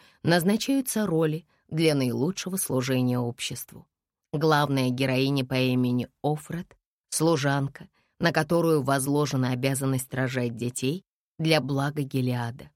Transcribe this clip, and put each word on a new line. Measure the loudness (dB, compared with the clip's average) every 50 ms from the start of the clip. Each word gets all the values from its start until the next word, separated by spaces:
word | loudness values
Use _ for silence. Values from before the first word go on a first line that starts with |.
| -20 -20 _ _
назначаются | 0 2 2 4 4 2 0 0 0 0 0 0 0 -2 -2 -2 0
роли | 0 2 2 2 0 0 -4 -8 _ _ _ _ -6
для | -2 2 2 2 4
наилучшего | 2 2 0 0 0 0 -2 -2 -4 -6 -6 -6
служения | -6 -4 -2 -2 -2 0 0 0 0 2 0 0 0
обществу. | -2 -4 -6 -8 -8 -8 -8 -10 -14 -18 -20 -20 -20 _ _ _ _ _ _ _ _ -8
Главная | -4 0 2 4 4 4 4 2 2 0 2 0
героиня | 0 0 0 0 2 2 2 2 0 0 -2
по | 0 0
имени | 0 2 2 2 2 2 2 0 -2 -2 -6 _ -4
Офред, | -2 -2 -2 -2 -6 -8 -10 -10 -10 _ -20 _ _ _ _ _ _ -8
служанка, | -2 0 2 2 2 2 2 0 0 0 -2 -4 -8 -12 -20 -20 _ _ _ _ _ 0
на | 0 2
которую | 2 2 2 2 2 2 4 4 2 2
возложена | 2 2 0 0 2 0 2 2 2 2 0 0 0 0
обязанность | -2 0 0 -2 0 0 -2 -2 -2 -2 -4 -6 -4
рожать | -4 -2 -2 -2 -2 -4 -4 -4
детей | -4 -6 -6 -4 -2 -4 -4 -4 -4 _ _ _ _ _ _ _ -2
для | 2 2 2 2
блага | 2 0 -2 -2 -2 -2 -2 -4
Гелиада. | -6 -2 -2 -2 0 0 -2 -2 -4 -6 -8 -12 -16 -20 _